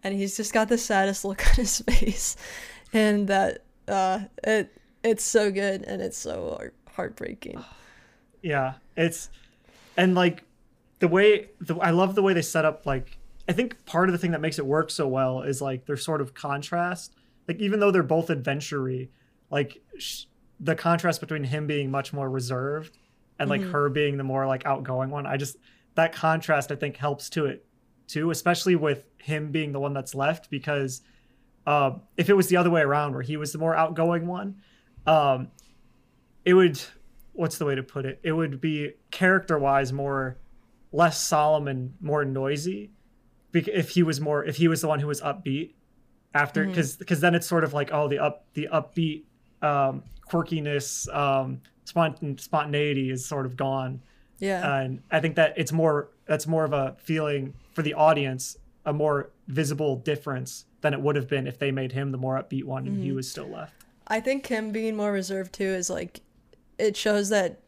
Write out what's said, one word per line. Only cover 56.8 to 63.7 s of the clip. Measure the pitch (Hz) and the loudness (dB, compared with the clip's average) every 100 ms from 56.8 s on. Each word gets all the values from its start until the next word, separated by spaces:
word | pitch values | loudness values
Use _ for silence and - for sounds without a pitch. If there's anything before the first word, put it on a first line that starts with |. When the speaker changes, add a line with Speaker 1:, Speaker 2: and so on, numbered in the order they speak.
| 135 - | -2 -6
Speaker 2:
feeling | - 156 151 143 135 - - | -4 -2 0 -2 -6 -12 -12
for | - | -4
the | 151 | -4
audience, | 151 156 151 139 131 - - - _ - | 4 4 6 0 -4 -8 -14 -20 _ -6
a | |
more | 147 151 143 - _ - | 0 0 0 -4 _ -8
visible | 135 147 147 151 131 | -4 -2 0 -2 -2
difference | 123 147 - 131 127 - - _ | -2 -4 -4 -8 -8 -14 -20 _
than | 151 | -2
it | 139 | 0
would | 139 143 | 0 0
have | 127 | 0
been | 139 135 | -2 -4
if | 127 | -4
they | 139 | -4
made | 135 131 | -2 -4
him | 127 139 | -4 -4
the | 131 | -4
more | 131 131 | -4 -4
upbeat | - 135 135 | -4 -8 -6
one | 131 131 | -8 -6
and | 131 | -4
he | 139 | -4
Speaker 1:
Mm-hmm. | 131 | -4
Speaker 2:
was | 127 | -8
still | - 147 | -12 -12
left. | 160 151 | -12 -16